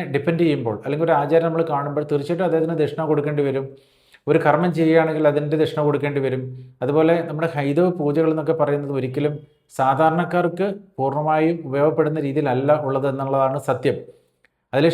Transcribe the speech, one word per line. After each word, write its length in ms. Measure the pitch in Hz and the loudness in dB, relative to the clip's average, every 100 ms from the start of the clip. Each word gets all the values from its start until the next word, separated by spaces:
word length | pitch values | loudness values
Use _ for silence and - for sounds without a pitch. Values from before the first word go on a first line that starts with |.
| 151 | -2
ഡിപ്പെൻഡ് 280 | 139 170 165 | -2 0 0
ചെയ്യുമ്പോൾ, 320 | 170 139 117 107 | 2 0 -2 -4
അല്ലെങ്കിൽ 240 | 135 147 165 | -4 -2 2
ഒരു 60 | 147 | 2
ആചാര്യനെ 280 | 143 165 165 | 2 2 2
നമ്മൾ 160 | 160 165 | 0 -2
കാണുമ്പോൾ 320 | 143 143 143 147 | -2 -2 -4 -2
തീർച്ചയായിട്ടും 340 | 147 139 170 180 | -2 -2 -2 0
അദ്ദേഹത്തിന് 280 | 160 160 160 | 0 0 0
ദക്ഷിണ 240 | 143 151 156 | -2 -2 -2
കൊടുക്കേണ്ടി 340 | 147 143 147 139 | 0 0 0 0
വരും. 180 | 131 135 - _ _ _ - - | -2 -6 -12 _ _ _ -10 0
ഒരു 80 | 156 147 | 2 4
കർമ്മം 260 | 151 180 165 | 2 2 2
ചെയ്യുകയാണെങ്കിൽ 460 | 160 160 160 156 151 | 4 4 2 2 2
അതിൻ്റെ 260 | 143 147 156 | 2 0 0
ദക്ഷിണ 180 | 156 156 147 | 0 0 0
കൊടുക്കേണ്ടി 320 | 139 147 143 131 | 0 -2 -2 -2
വരും. 160 | 131 127 127 - - | -2 -6 -12 -16 -6
അതുപോലെ 320 | 131 147 160 170 165 | -2 2 4 2 0
നമ്മുടെ 200 | 151 165 | -4 -4
ഹൈന്ദവ 340 | 143 139 143 180 175 | -2 -2 2 2 0
പൂജകൾ 300 | 147 147 160 | -2 0 2
എന്നൊക്കെ 220 | 156 151 160 | 0 0 0
പറയുന്നത് 320 | 143 143 143 135 | 0 0 -2 -4
ഒരിക്കലും 380 | 127 135 147 147 - _ _ - | -4 -2 -2 -4 -12 _ _ -2
സാധാരണക്കാർക്ക് 880 | 131 135 160 165 170 175 170 175 196 196 - - | 0 4 2 2 0 0 0 -2 -4 -6 -12 -4
പൂർണ്ണമായും 580 | 135 139 156 156 160 170 139 | -4 -2 0 2 2 0 -4
ഉപയോഗപ്പെടുന്ന 520 | 139 151 151 151 156 143 | 0 2 2 0 0 -4
രീതിയിലല്ല 460 | 139 143 127 139 151 131 | -2 0 0 2 2 2
ഉള്ളത് 220 | 135 139 | -2 -2
എന്നുള്ളതാണ് 480 | 135 135 135 135 139 139 | -2 -2 0 0 0 -2
സത്യം. 300 | 123 139 104 - - _ _ _ _ _ | -2 0 -2 -6 -20 _ _ _ _ _
അതിൽ 140 | 131 160 | 2 2